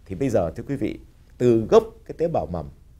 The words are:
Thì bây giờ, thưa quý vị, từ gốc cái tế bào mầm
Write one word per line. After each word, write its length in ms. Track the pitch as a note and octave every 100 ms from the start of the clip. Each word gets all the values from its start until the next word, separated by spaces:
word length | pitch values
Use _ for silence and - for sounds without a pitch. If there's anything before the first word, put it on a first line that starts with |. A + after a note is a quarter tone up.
| -
Thì 100 | F2
bây 140 | C3+
giờ, 220 | A2 E2 F#2+
thưa 80 |
quý 120 | - C#3
vị, 240 | G#2 - - - - -
từ 240 | B2 A2+
gốc 220 | G#2+ A3 A3 - -
cái 100 | -
tế 100 | E3+
bào 200 | C3 D#2+
mầm 180 | E2+ C#2 - -